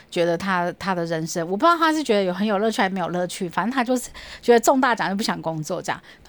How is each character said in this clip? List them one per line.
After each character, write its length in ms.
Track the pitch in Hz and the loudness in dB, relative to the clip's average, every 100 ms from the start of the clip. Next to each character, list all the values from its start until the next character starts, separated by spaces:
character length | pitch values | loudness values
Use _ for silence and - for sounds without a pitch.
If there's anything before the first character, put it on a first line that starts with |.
| - | -6
觉 120 | 180 | 0
得 140 | 170 170 | 2 0
他， 340 | 190 180 175 - | 0 0 -2 -4
他 160 | 185 | -4
的 100 | 180 165 | -2 -2
人 200 | 165 165 | -2 -4
生， 180 | 180 165 | -4 -4
我 60 | 196 | 2
不 100 | 330 | 2
知 20 | |
道 80 | 339 | 4
他 160 | 320 | 2
是 120 | 311 | 2
觉 100 | 277 | 2
得 80 | 208 | 2
有 100 | 190 | 2
很 140 | 180 214 | 0 0
有 100 | 196 | 0
乐 100 | 220 | 0
趣 100 | 220 | 0
还 80 | 196 | 0
没 120 | 190 | -2
有 80 | 165 | -2
乐 180 | 180 180 | -2 -4
趣， 220 | - 180 | -4 -6
反 180 | 175 196 | -2 -2
正 80 | |
他 80 | 269 | 0
就 140 | 233 254 | 0 -2
是 140 | - - - - | -4 -14 -18 -2
觉 120 | - | 4
得 80 | 233 | 6
中 200 | 277 269 | 6 4
大 140 | 262 | 4
奖 160 | 226 165 | 2 0
就 60 | 196 | -2
不 80 | |
想 180 | 220 175 | -2 -4
工 180 | 160 160 | -4 -6
作 220 | 151 170 | -6 -6
这 80 | 160 | -6
样。 100 | 135 - - | -8 -10 -20